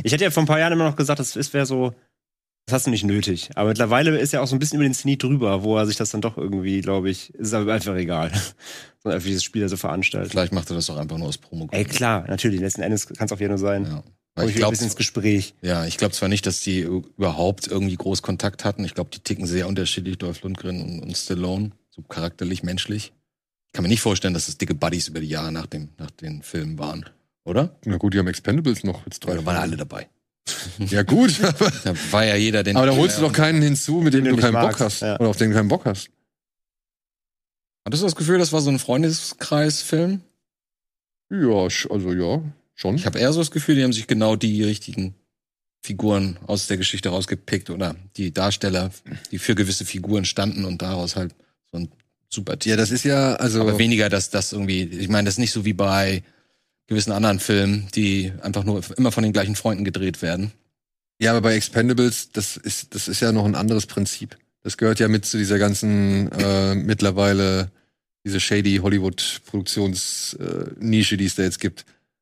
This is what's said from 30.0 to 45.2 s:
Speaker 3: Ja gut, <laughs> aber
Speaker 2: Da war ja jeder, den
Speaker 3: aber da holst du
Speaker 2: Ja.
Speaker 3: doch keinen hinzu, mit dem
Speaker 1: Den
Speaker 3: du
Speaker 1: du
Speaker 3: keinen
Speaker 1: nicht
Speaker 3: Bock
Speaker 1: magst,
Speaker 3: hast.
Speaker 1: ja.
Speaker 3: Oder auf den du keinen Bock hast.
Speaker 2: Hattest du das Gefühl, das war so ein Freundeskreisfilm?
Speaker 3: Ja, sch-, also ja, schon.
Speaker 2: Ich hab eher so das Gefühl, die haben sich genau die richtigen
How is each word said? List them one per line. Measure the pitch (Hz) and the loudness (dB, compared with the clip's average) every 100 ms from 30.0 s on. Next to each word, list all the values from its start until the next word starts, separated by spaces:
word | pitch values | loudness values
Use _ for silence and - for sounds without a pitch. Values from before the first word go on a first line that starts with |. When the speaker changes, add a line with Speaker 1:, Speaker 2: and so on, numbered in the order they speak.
| - _ _ _ - - 90 101 98 | -16 _ _ _ -10 -10 -10 -6 0
Speaker 3:
Ja | 101 | 2
gut, | 98 165 254 156 | 4 6 6 6
<laughs> | |
aber | 190 147 196 - | 2 4 2 2
Speaker 2:
Da | - 170 - | -4 -2 0
war | 104 110 | 2 4
ja | 101 | 4
jeder, | 110 107 | 4 2
den | 98 127 | 2 4
Speaker 3:
aber | |
da | 131 135 | 6 6
holst | 175 - | 4 4
du | |
Speaker 2:
Ja. | 151 | 2
Speaker 3:
doch | |
keinen | 156 156 160 | 4 4 6
hinzu, | 147 143 - 165 | 4 2 0 2
mit | 160 | 4
dem | 135 | 6
Speaker 1:
Den | 127 | 4
Speaker 3:
du | 123 | 4
Speaker 1:
du | |
Speaker 3:
keinen | 117 | 4
Speaker 1:
nicht | 117 | 4
Speaker 3:
Bock | 110 107 | 4 2
Speaker 1:
magst, | |
Speaker 3:
hast. | 110 - | 0 0
Speaker 1:
ja. | 110 101 | -2 2
Speaker 3:
Oder | 113 | 2
auf | 107 | 4
den | 110 | 4
du | 107 | 4
keinen | 104 | 4
Bock | 180 117 | 2 0
hast. | 98 - _ _ _ _ _ _ _ _ _ _ _ _ _ _ _ _ _ 107 | -4 -8 _ _ _ _ _ _ _ _ _ _ _ _ _ _ _ _ _ -4
Speaker 2:
Hattest | 147 | 0
du | 196 | 0
das | |
Gefühl, | 160 156 185 | 0 2 4
das | 160 | 4
war | 156 | 2
so | 143 | 2
ein | 135 | 0
Freundeskreisfilm? | - 127 160 160 - - - 147 151 147 - 160 175 190 - _ _ _ _ _ _ _ _ _ - | 2 2 2 0 -6 -10 -2 2 2 0 -2 0 0 -2 -6 _ _ _ _ _ _ _ _ _ -8
Speaker 3:
Ja, | 190 127 101 92 | 0 4 4 2
sch-, | - - | 0 -2
also | 104 90 | -2 0
ja, | 90 85 147 156 - _ | 0 0 -2 -4 -14 _
schon. | - 92 139 | -6 -2 0
Speaker 2:
Ich | - | 0
hab | - | 0
eher | 127 | 2
so | 165 | 2
das | 156 | 0
Gefühl, | 156 151 | -2 2
die | 139 | 4
haben | 127 | 4
sich | 113 113 | 0 0
genau | 110 110 107 | 2 2 2
die | 113 104 | 2 2
richtigen | 107 107 - - 95 - | 0 -2 -6 -6 -6 -8